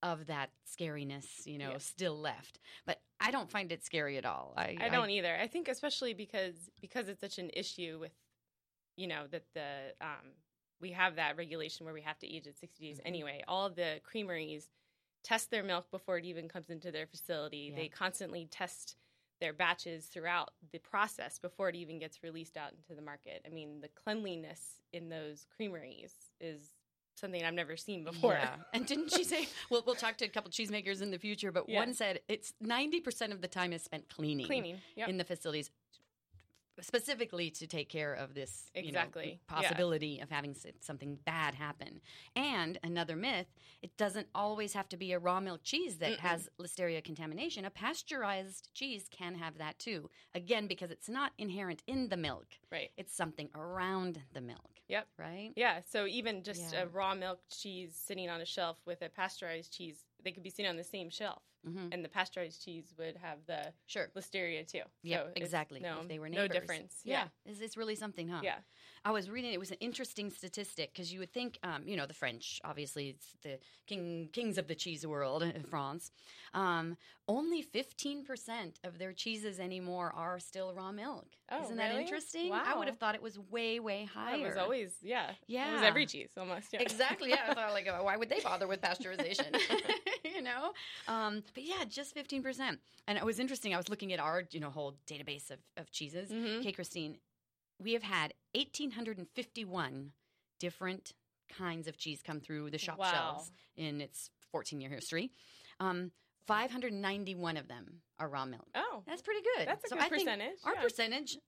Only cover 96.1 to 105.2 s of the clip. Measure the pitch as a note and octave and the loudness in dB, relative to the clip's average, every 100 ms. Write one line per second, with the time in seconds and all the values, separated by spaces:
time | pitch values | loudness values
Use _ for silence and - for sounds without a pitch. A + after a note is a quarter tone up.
96.1 | E3+ G3 A3 A3+ A3 A#3 F#3 E3+ F3 D#3 | -4 -4 -2 0 0 0 -2 -4 -4 -4
97.1 | - _ _ _ _ _ - G3+ A3+ G#3 | -6 _ _ _ _ _ -8 0 0 2
98.1 | F3+ D3+ - _ B3 C#4 - C#4+ A3 A3+ | 2 2 -2 _ -2 -2 -2 -4 -2 -4
99.1 | F#3+ E3+ - A#3 A#3 G3 F#3 C3+ C3+ C#3+ | -4 -6 -6 -6 -8 -4 0 0 -2 -10
100.1 | - _ _ _ - F3 - F#3 F#3+ - | -14 _ _ _ -6 -4 -2 -2 -2 -6
101.1 | - _ _ - - F3+ E3 D#3+ - D#3+ | -18 _ _ -16 -4 -2 -2 -4 -4 -4
102.1 | C#3+ - D3+ C#3+ D3+ D3+ D3+ - E3 F#3+ | -4 -4 -6 -4 -4 -2 -2 -2 2 4
103.1 | E3+ D#3+ D3 E3+ - - - D#3 D3 C#3+ | 4 2 -2 -8 -14 -14 -4 -2 -2 -4
104.1 | - - _ - D#3+ - D3 C3 C#3+ - | -8 -12 _ -4 -2 -2 -4 -4 -6 -2
105.1 | E3 | 0